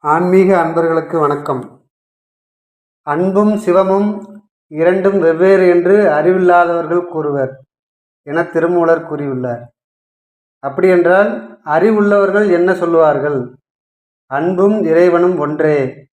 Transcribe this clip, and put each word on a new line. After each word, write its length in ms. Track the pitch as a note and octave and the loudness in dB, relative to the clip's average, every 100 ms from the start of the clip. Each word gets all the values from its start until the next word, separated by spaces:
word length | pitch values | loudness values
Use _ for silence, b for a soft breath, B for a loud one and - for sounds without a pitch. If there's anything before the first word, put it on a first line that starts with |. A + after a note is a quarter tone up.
ஆன்மீக 580 | D3 D#3 F3+ F#3 F#3 F#3 | 0 0 2 2 4 2
அன்பர்களுக்கு 600 | D#3+ E3 E3 E3 D#3+ E3+ | 0 -2 0 -2 -2 -2
வணக்கம். 680 | D3 C#3+ D3 C3 B2 - _ _ _ _ _ _ _ _ _ _ _ _ | 0 -2 -4 -8 -8 -20 _ _ _ _ _ _ _ _ _ _ _ _
"அன்பும் 540 | - D3+ F#3 G3 G#3 G#3 | -6 -2 0 2 2 0
சிவமும் 640 | F3+ F3+ F#3+ F#3+ G#3 G#3 - - _ _ _ | 0 0 2 0 0 -4 -12 -20 _ _ _
இரண்டும் 520 | D3+ E3 F#3+ F#3 G3 | -2 0 2 0 0
வெவ்வேறு 500 | E3 D#3+ F#3 G3 F#3 | 0 2 2 4 4
என்று 400 | F3 F3 G3+ G3+ | 2 2 2 2
அறிவில்லாதவர்கள் 960 | D3+ E3 F#3 F3+ F3 E3+ E3+ D#3 F3 F3 | 0 0 2 4 4 2 -2 -2 -4 -4
கூறுவர்" 540 | D#3+ D3 C#3+ C3+ C3+ _ _ _ _ _ _ | -6 -4 -4 -4 -8 _ _ _ _ _ _
என 220 | - D#3 | -8 -6
திருமூலர் 680 | E3+ E3 E3 F3 E3+ E3 D#3 | -4 -2 0 0 2 0 -2
கூறியுள்ளார். 520 | D3 C#3+ B2+ B2 A#2+ B2 _ _ _ _ _ _ _ _ _ | -10 -8 -6 -8 -10 -12 _ _ _ _ _ _ _ _ _
அப்படியென்றால் 1040 | C#3 C#3 F#3 F3+ E3+ F#3 G#3 - - - | -10 -2 2 4 4 2 2 -2 -12 -20
அறிவுள்ளவர்கள் 840 | - D#3 G3 G#3+ G3+ G3+ G3 G3 G#3 | -4 0 2 2 2 2 2 0 0
என்ன 240 | E3+ F3+ | 0 0
சொல்லுவார்கள்? 800 | F3+ E3+ E3 D#3 C#3+ C#3+ C#3 A#2+ - _ _ _ _ _ _ _ | 0 0 2 2 2 -2 -6 -8 -16 _ _ _ _ _ _ _
அன்பும் 560 | C3+ E3 F3+ G3+ G#3+ | -6 -4 0 0 0
இறைவனும் 560 | E3 D#3+ F3+ E3+ F3+ F3+ | 0 2 2 2 0 -2
ஒன்றே. 680 | D3 D3+ D#3 D3 C3 - - | -4 -2 0 0 -2 -8 -20